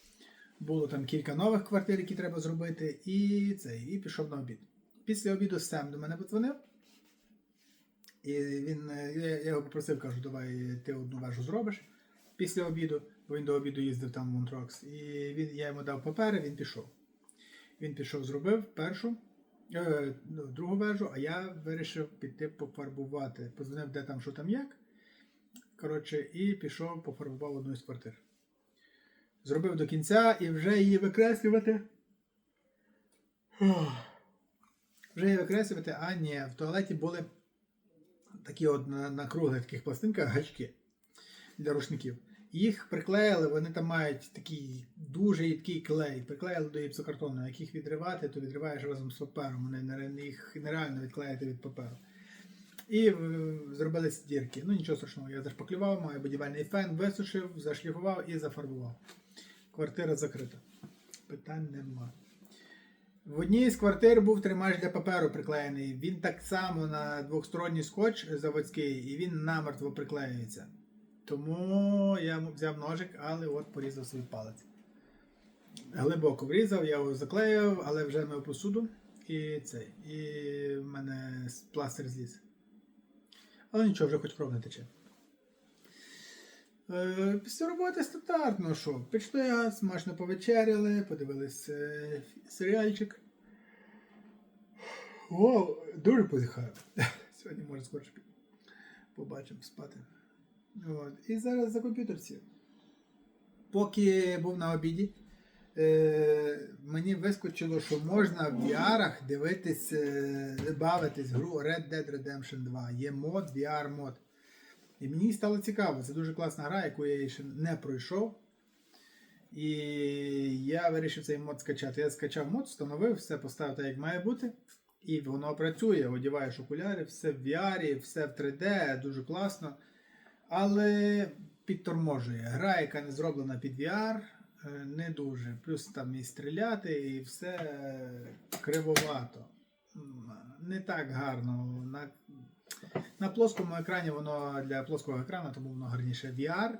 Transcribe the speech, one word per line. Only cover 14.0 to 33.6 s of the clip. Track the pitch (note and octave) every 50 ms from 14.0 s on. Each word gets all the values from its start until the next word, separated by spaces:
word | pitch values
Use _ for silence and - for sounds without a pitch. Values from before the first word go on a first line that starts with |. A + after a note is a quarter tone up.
| C3 B2 A#2+
там | C3 B2+ B2+
в | B2
Монтрокс. | B2 B2 A#2+ C3+ C3 A#2+ A#2+ - - -
І | C#3+ D3 D3+ D3 D3 D3 C#3+ C#3+ C#3+ C#3+
він, | D#3 D#3 D3+ D3
я | C#3+ D3
йому | C#3+ C#3+ C#3+ C#3
дав | C#3+ C#3 C3 -
папери, | D3+ D#3 - A3 G#3+ G3+ F3
він | D3 C#3+ C#3+
пішов. | - C#3+ - - - - - - _ _ _ _ _ _ _ _ _ - - - - - - _ -
Він | D#3 D3+ C3+
пішов, | D3 C3+ - - C#3+ C3
зробив | B2+ C#3+ C#3+ D#3 F#3+ G#3+ A3+ G3+ - -
першу, | - D#3+ F3+ F#3+ - - A#3 A#3 - - - _ _ _ _ _ _ - - -
е, | E3+ F3 E3 D3+ D3 C#3+ C#3 C3 C3 -
ну, | C#3+ D#3+ D#3 C#3+
другу | C3+ B2 D3 F3 F3+ G3
вежу, | G3 G#3+ G#3+ G#3 G3 G#3+ - -
а | C3
я | C#3 D#3 E3+ F3+ F#3 F#3+ F3+ D#3 D3+
вирішив | D#3+ D#3+ E3 E3 - - D#3+ D3+ D3
піти | - - - C#3 - - D#3 D3+
пофарбувати. | - - D3 C#3 - D3 C#3+ C#3 C3+ C#3 C#3 C3 C#3+ C#3+ C3+ B2 A#2+ - A#2+ A#2+ -
Подзвонив, | - C#3 C3 C#3 D3+ D3+ C#3
де | C3+ D3 C3+
там, | C#3 C3+ B2+
що | A#2+ C#3+ C#3+
там, | D3+ D3+ F3+
як. | A3 C4+ C#4 C#4 - _ _ _ _ _ _ _ _ _ _ _ _ _ _ _ _ - - _ _ -
Коротше, | - D3+ D#3 D3+ D3+ - D#3 D3 C#3 - D#3+
і | F3 G3 G3+ G3
пішов, | G3 - C#3+ - - E3 E3+ E3+ E3 E3
пофарбував | D3+ B2 - D3 C#3 C3 C3 D3 D3 C#3+
одну | C3+ C3 C3+ C3
з | B2 -
квартир. | - B2+ A#2+ - A2+ - - _ _ _ _ _ _ _ _ _ _ _ _ _ _ _ _ _ _ _ _ _ _ _ _ -
Зробив | C#3 C#3+ D#3 F3+ F#3 E3
до | D#3 D3+
кінця | B2+ D#3 D#3 D#3 - G3+ A3 A3+ A3+ A3
і | - F3 E3
вже | E3 D#3 D#3+ F#3+ G#3+ G3+
її | G3 G3 G3 G3
викреслювати. | G3+ G3 G3 A3 A3 A#3 A3+ G#3+ - G#3+ G#3+ A3 G#3+ A3 A3 G#3 G#3+ - _ _ _ _ _ _ _ _ _ _ _ _ _ _ _ _ _ _ _ _ _ _ _ _ _ _ _ _ _ _ _ _ _ -